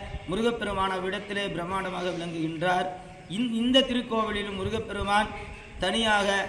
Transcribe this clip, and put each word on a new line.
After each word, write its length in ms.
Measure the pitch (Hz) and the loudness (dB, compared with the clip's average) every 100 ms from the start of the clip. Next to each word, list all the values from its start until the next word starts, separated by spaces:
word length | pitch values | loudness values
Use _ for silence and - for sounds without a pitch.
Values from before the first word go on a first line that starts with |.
| - - - | -6 -8 -4
முருகப்பெருமான் 640 | 190 233 226 202 196 190 | 0 2 2 0 0 2
அவ்விடத்திலே 540 | 190 185 202 202 202 196 165 | 0 -2 -4 -4 -2 -2 -2
பிரம்மாண்டமாக 540 | 170 190 185 180 180 170 | -2 -2 -2 -2 -2 -2
விளங்குகின்றார். 720 | 170 165 160 160 180 180 180 - - - - | -4 -2 -2 0 2 2 0 -6 -12 -16 -8
இந்-, 240 | 190 247 | -2 0
இந்த 280 | 226 240 262 | 2 4 6
திருக்கோவிலிலும் 720 | 262 247 - 226 214 208 202 | 6 2 0 0 0 0 -2
முருகப்பெருமான் 720 | 190 196 214 214 202 196 208 208 - - - - - | -2 -2 -2 -4 -4 2 4 2 -2 -10 -12 -14 -4
தனியாக 680 | 185 220 220 208 202 196 | 0 2 4 4 4 2